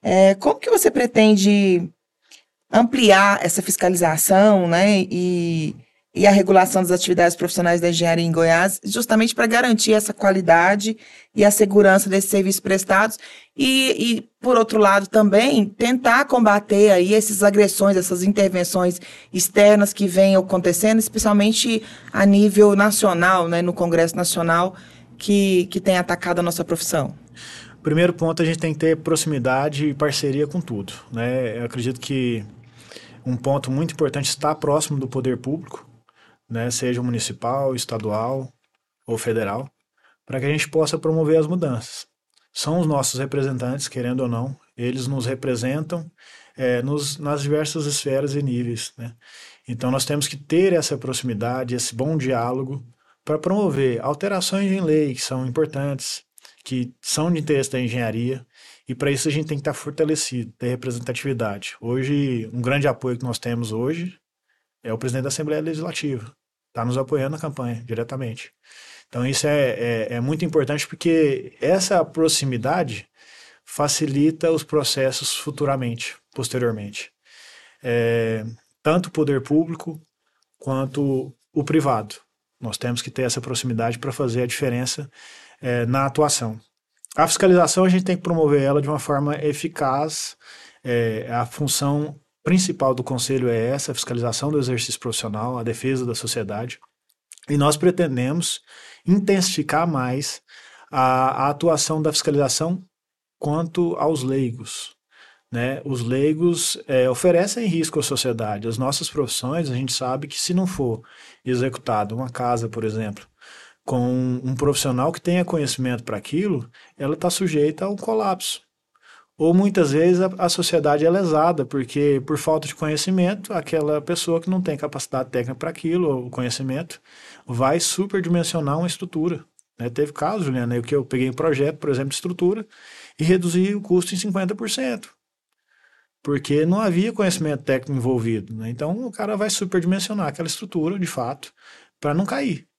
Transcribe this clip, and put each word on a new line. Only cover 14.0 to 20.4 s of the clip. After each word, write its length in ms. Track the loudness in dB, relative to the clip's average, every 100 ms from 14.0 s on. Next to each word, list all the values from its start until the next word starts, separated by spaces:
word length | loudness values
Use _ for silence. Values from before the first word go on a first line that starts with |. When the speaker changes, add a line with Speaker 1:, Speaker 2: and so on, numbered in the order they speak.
| 0 -2 -4 _
Speaker 1:
por 180 | 2 4
outro 220 | 4 6
lado, 280 | 6 6 4
também 580 | 4 6 6 6 4 2
tentar 600 | 0 0 2 4 4 4
combater 680 | 4 6 4 4 6 8
aí 220 | 8 6
essas 300 | 4 2 2
agressões, 540 | 4 6 4 4 2 4
essas 260 | 0 0
intervenções 760 | 0 4 2 2 0 2 0 0 -10 -20 -8
externas 600 | -4 0 6 8 8 4
que 140 | 2 0
vêm 280 | 4 6
acontecendo, 640 | 6